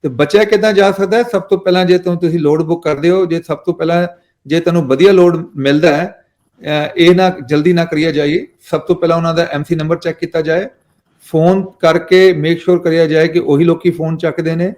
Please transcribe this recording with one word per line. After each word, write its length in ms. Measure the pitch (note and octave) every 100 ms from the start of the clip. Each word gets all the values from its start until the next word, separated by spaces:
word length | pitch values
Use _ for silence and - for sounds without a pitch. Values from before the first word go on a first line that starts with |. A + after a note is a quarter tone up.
ਤੇ 60 | C#3+
ਬਚਿਆ 360 | B2 D3 G3+
ਕਿੱਦਾਂ 280 | G#3+ G#3+ A3
ਜਾ 200 | G3+ G3
ਸਕਦਾ 240 | G3 G3 A3
ਹੈ? 60 |
ਸਭ 200 | A#3+ G3
ਤੋਂ 160 | F#3 F#3
ਪਹਿਲਾਂ 260 | F#3 F3+
ਜੇ 140 | F3+ F3+
ਤੁ-, 160 | F3+
ਤੁਸੀਂ 240 | F3 F3 E3+
ਲੋਡ 240 | D3 D#3
ਬੁੱਕ 220 | D#3 E3+
ਕਰਦੇ 260 | E3 C#3+ E3
ਹੋ, 160 | F#3 F3+
ਜੇ 160 | E3
ਸਭ 140 | E3 D3+
ਤੋਂ 180 | -
ਪਹਿਲਾਂ 340 | E3 D#3+ E3+ F3 F3 _ _ C3+
ਜੇ 140 | D#3+
ਤੁਹਾਨੂੰ 260 | E3+ E3+ C#3
ਵਧੀਆ 260 | C3+ F#3+
ਲੋਡ 360 | G3 F3 E3 E3+ -
ਮਿਲਦਾ 400 | C3+ D3 E3 D3
ਹੈ, 280 | F#3 - _ _ _ _
ਅ, 300 | - D3+ D3+ -
ਇਹ 180 | E3+
ਨਾ, 180 | F3+ F#3 F3+ B2+
ਜਲਦੀ 260 | D3+ D3+
ਨਾ 120 | F3
ਕਰਿਆ 260 | E3 D3+ D#3+
ਜਾਏ। 360 | D3 D3 E3 C4+ _ -
ਸਭ 100 | D#3
ਤੋਂ 160 | - F3
ਪਹਿਲਾਂ 200 | E3 E3
ਉਹਨਾਂ 180 | E3
ਦਾ 80 | E3
ਐਮ 220 | E3+ D3
ਸੀ 100 | D3+
ਨੰਬਰ 220 | E3 D#3 E3
ਚੈੱਕ 220 | E3+ D#3+
ਕੀਤਾ 220 | E3+ E3
ਜਾਏ, 260 | D#3 E3 G#3 _ _ _ _ _ -
ਫੋਨ 400 | D#3+ E3 F#3+ F#3 _
ਕਰਕੇ 520 | E3 D#3+ D#3+ F#3 F#3
ਮੇਕ 280 | E3 D3+ E3
ਸ਼ੋਰ 180 | F3+ F3
ਕਰਿਆ 280 | E3+ E3 D#3+
ਜਾਏ 220 | D#3 E3
ਕਿ 100 | E3+
ਉਹੀ 260 | E3 C#3+
ਲੋਕੀ 260 | E3+ E3+ F3+
ਫੋਨ 260 | D3+ D#3+ D#3+
ਚੱਕਦੇ 400 | E3+ D#3 D#3+ E3
ਨੇ। 160 | F3+